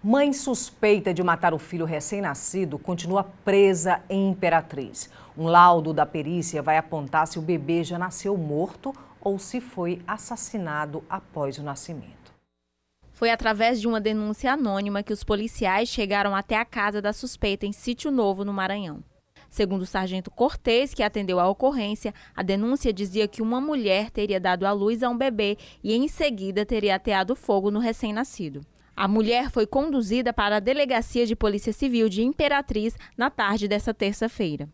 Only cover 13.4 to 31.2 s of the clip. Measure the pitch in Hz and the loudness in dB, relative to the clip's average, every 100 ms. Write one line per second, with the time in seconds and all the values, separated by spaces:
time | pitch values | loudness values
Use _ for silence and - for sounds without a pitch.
13.4 | - 208 226 240 226 226 214 214 214 214 | 0 2 2 2 0 0 0 -2 -4 -2
14.4 | 262 285 240 196 202 202 202 208 - 208 | -2 0 0 0 -2 -4 -4 -6 -2 -2
15.4 | 226 - 196 190 233 - 202 202 202 196 | -2 -2 0 2 0 -2 0 2 2 -2
16.4 | - 220 233 233 208 208 208 208 254 - | -2 -2 -2 -2 -2 0 -2 -4 -8 -4
17.4 | 208 196 202 202 - 240 302 262 202 190 | -2 -2 -4 -6 -6 -4 -2 2 2 0
18.4 | 202 196 190 202 180 147 - _ _ _ | -4 -4 -4 -4 -8 -10 -16 _ _ _
19.4 | _ - 196 190 185 190 190 190 - - | _ -2 0 0 -2 -4 -2 -4 -8 0
20.4 | 254 - - 233 277 - 214 214 196 180 | 0 2 2 2 2 0 -2 0 0 2
21.4 | 180 202 262 277 208 214 214 - - - | 2 4 2 2 -2 -4 -6 -10 -16 -6
22.4 | 185 196 226 277 247 190 196 196 208 - | 0 0 2 0 0 -2 -2 0 0 0
23.4 | 220 247 294 294 208 190 214 - 208 190 | -2 0 -2 0 2 2 0 -4 0 0
24.4 | 185 180 196 202 202 233 247 240 269 220 | 0 2 0 2 0 0 0 0 0 0
25.4 | 202 208 - - 208 226 294 - 294 214 | -2 -2 -10 -8 0 0 0 0 -2 0
26.4 | 190 190 208 226 202 190 - 196 190 262 | -4 -2 -2 0 2 0 0 0 0 -4
27.4 | - 202 196 208 240 220 220 214 233 - | 2 2 2 0 -2 -2 -4 -4 -6 -6
28.4 | 160 139 143 _ _ - 196 214 220 240 | -8 -10 -16 _ _ -4 2 2 4 2
29.4 | 262 247 214 269 311 277 208 233 240 226 | 0 0 0 0 0 0 0 0 0 0
30.4 | 208 214 202 277 277 240 233 240 | 0 2 2 0 2 0 0 0